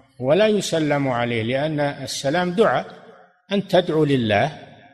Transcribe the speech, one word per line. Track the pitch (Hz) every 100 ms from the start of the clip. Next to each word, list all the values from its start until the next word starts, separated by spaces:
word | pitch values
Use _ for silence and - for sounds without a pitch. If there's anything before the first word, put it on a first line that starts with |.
| _ -
ولا | 127 165 214
يسلم | 214 - 165 151 143 139
عليه، | 120 120 117
لأن | 110 131 156 147
السلام | 143 - 131 - 139 170 180
دعاء، | 180 185 135 - - - - - _ _
أن | 202 190
تدعو | 180 175 160 151
لله، | 135 110 101 139 - - - -